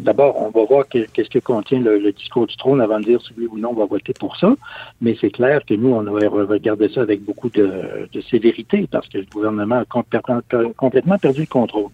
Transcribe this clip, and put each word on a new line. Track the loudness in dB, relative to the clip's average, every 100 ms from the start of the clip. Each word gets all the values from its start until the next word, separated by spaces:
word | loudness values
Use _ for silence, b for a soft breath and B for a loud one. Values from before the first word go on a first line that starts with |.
D'abord, | 0 4 2 2
on | 0
va | 2 4
voir | 4 2
que, | -2 -2
qu'est-ce | -4 -2
que | -2
contient | 0 -2 0 0
le, | 2 2
le | 0
discours | -4 -4 -2 -2
du | -2
trône | 0 2
avant | 2 0
de |
dire | 2 0
si | 0 -10
oui | -8
ou | -6
non | -4
on |
va | -2
voter | -2 -2 -6
pour | -8 -10 0
ça. | 2 2 B B B -4
Mais | -2 0
c'est | -2
clair | 0 2 2
que | 0
nous, | 0 2
on | 0
va | 0 0 0
regarder | 0 0 0 0 0 0
ça | 0
avec | 0 -2
beaucoup | -4 -8 -2
de, | 0 0 -2 -8 -10 -10
de | -12
sévérité | -2 2 2 0 0 -2 0
parce | -4 -6
que | -10
le | -8
gouvernement | -4 -4 -2 -2 -2
a |
complètement, | -2 -4 -2 -4 -2 -4 -2 -2 -2 -2
complètement | 0 2 2 2
perdu | 2 0
le | -2
contrôle. | 0 0 -2 -4